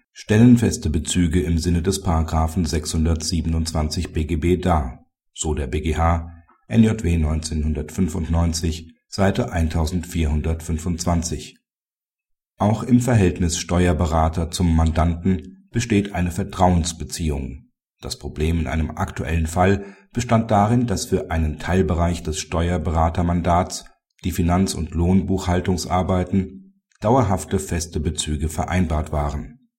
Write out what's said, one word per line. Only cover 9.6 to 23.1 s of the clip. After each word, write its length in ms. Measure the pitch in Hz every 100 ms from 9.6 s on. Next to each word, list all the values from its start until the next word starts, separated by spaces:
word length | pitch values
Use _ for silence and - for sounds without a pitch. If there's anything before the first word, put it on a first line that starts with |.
| 80 82 80 87 80 82 76 76 80 80 - 80 92 82 90 85 - 73 - - _ _ _ _ _ _ _ _ _ -
Auch 260 | 101 110
im 160 | - 123
Verhältnis 580 | 120 113 87 - 87 -
Steuerberater 920 | - 87 87 82 85 80 80 87 78
zum 240 | - 90 82
Mandanten 920 | 80 80 82 85 95 92 - - _
besteht 420 | 120 - 101 -
eine 160 | 90 87
Vertrauensbeziehung. 1400 | 92 95 - 92 87 76 - 71 - 80 69 65 64 - _ _ _
Das 180 | 64 -
Problem 400 | 71 - 78 82
in 80 | 78
einem 240 | 80 76
aktuellen 560 | - 95 - - 82 80
Fall 360 | 87 92 196 - - _
bestand 380 | - 120 113 110
darin, 340 | 104 104 123 120
dass 200 | 92 -
für 260 | 90 -
einen 260 | 82 78 71
Teilbereich 640 | - 92 82 82 85 82
des 180 | - 78
Steuerberatermandats, 1500 | - 82 87 87 82 80 80